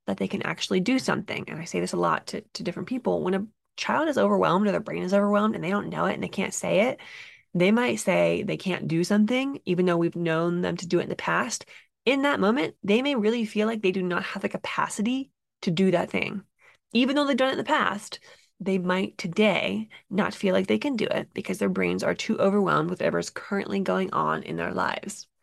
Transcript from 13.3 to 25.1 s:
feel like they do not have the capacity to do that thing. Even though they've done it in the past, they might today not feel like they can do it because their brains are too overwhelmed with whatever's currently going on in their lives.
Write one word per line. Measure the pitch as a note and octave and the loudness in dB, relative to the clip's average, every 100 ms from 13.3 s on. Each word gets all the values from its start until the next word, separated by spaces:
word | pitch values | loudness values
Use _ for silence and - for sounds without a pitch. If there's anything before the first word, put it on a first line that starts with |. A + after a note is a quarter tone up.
| A#3+ | 0
feel | G#3+ G#3 G#3+ | 0 0 0
like | A3+ | 0
they | F#3 | 0
do | F#3+ | 0
not | F3+ F3 | 0 -2
have | F#3+ G3 | -4 -4
the | G3+ | -6
capacity | F#3+ - - - - G#3+ C4 C4+ _ _ _ | -6 -6 -2 -2 -2 -2 -2 -4 _ _ _
to | - | -2
do | D#3+ F#3+ | 2 4
that | E3+ - | 4 0
thing. | - - G3+ - _ _ _ _ | -2 -2 -4 -10 _ _ _ _
Even | A3+ B3+ C#4+ | 2 2 4
though | C#4 | 2
they've | B3+ | 2
done | C4 | 2
it | |
in | C4+ | 0
the | |
past, | B3 D4 - G#3 - - - - _ - | 0 2 2 -2 -6 -14 -16 -20 _ -8
they | F#3+ F#3+ | 0 0
might | F3+ F#3 G3+ - | 2 0 0 -4
today | F3 E3+ G#3+ E3+ - G3+ A3 - - | -4 2 4 4 0 -2 -6 -14 -6
not | F#3 F3+ | -2 0
feel | - G3 | 0 0
like | F#3 F#3+ | 2 2
they | G#3+ | 0
can | D4 | 0
do | A#3+ - | -2 0
it | - - | -2 -4
because | - F#3+ F#3 | -8 -6 -2
their | G3+ | 0
brains | F#3 F3+ F3+ | 0 0 0
are | E3+ | 0
too | F3 - G#3+ | 0 -2 2
overwhelmed | G3 G#3 F3+ D3+ E3 | 2 2 2 2 0
with | F3+ | 0
whatever's | - E3 E3+ | 0 0 -4
currently | - - G3+ - G3 | -8 -6 -6 -2 -2
going | F#3+ F#3 F#3+ | 0 0 0
on | - D#3 D#3 | 0 0 -2
in | - E3 | -4 -6
their | E3+ | -4
lives. | - - - - | -2 -2 -4 -8